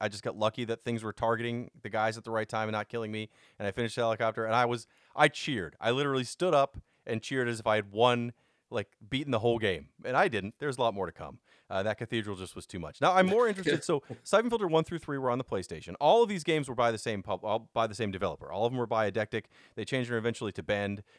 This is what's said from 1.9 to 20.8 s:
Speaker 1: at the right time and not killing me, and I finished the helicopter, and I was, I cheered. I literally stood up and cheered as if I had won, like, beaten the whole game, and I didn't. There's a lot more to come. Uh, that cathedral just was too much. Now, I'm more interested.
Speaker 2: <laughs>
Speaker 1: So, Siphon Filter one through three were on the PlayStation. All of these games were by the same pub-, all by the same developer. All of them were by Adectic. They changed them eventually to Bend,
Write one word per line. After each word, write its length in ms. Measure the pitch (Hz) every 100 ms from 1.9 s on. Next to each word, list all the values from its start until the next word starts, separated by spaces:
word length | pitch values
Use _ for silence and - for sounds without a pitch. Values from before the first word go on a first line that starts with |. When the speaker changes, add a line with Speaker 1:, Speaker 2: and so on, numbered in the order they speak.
| 110 110 113
Speaker 1:
at 80 | 113
the 60 |
right 180 | 113 110
time 180 | 110 110
and 60 |
not 160 | 107 104
killing 240 | 117 110
me, 160 | 110 107 _ _ -
and 80 | 101
I 60 |
finished 240 | 107 113 123
the 60 |
helicopter, 420 | 113 110 113 110
and 100 | 110
I 120 | 117 120
was, 200 | 120 - _ _ -
I 140 | 151
cheered. 480 | - - 120 78 -
I 120 | 113
literally 340 | 127 143 135 120
stood 280 | - 180
up 240 | 139 139 - - _ -
and 160 | 113
cheered 260 | - 135 120
as 140 | 113
if 60 | 110
I 80 | 107
had 180 | 101
won, 400 | 104 123 120 120 - _ _ _
like, 200 | 120 101 _ 107
beaten 220 | - 143
the 80 | 117
whole 200 | 120 117
game, 280 | 107 82 71 _
and 140 | 120 135
I 100 | 190
didn't. 280 | 107 95 -
There's 180 | 147 131
a 40 |
lot 120 | 117
more 120 | 101 87
to 80 |
come. 260 | - 73 - _ _ -
Uh, 140 | 98
that 160 | 104 104
cathedral 380 | 113 117 104 92
just 200 | 92 -
was 120 | -
too 100 | 95
much. 240 | 76 -
Now, 120 | 156
I'm 120 | 185 185
more 220 | 214 233
interested. 360 | 190 165 147
Speaker 2:
<laughs> 0 |
Speaker 1:
So, 200 | - 147 - 120
Siphon 280 | - 202 233
Filter 160 | 226 185
one 160 | 160
through 160 | 165 165
three 180 | - 139
were 140 | 127
on 80 | 123
the 40 |
PlayStation. 520 | - 104 90 80 - -
All 220 | 151 226
of 80 | 226
these 140 | 196
games 260 | 151 156 135
were 60 | 120
by 160 | 120
the 80 | 110
same 240 | 120 101
pub-, 200 | 104 92
all 260 | 104 110 113
by 140 | 117 113
the 80 | 104
same 160 | 107
developer. 400 | 92 92 73 69
All 160 | 90 117
of 40 |
them 60 | 127
were 80 | 113
by 220 | 113 104
Adectic. 420 | 104 104 110 - _ - -
They 80 |
changed 280 | 104 135 120
them 60 | 117
eventually 340 | 117 117 110
to 100 | 95
Bend, 400 | 85 104